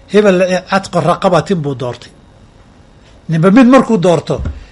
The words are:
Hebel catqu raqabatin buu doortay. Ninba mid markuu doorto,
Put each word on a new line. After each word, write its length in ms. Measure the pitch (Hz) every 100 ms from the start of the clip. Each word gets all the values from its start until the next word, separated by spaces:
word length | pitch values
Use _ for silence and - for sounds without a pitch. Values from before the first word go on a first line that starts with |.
| -
Hebel 260 | 202 208 180 185 180 -
catqu 280 | 190 - 175
raqabatin 580 | 156 170 196 170 - 185
buu 100 | 143
doortay. 360 | 123 123 117 - - _ _ - _ _ _ _ _ - - -
Ninba 220 | 160 185
mid 160 | 226 240
markuu 320 | 262 262 220
doorto, 440 | 175 160 - 127 - - -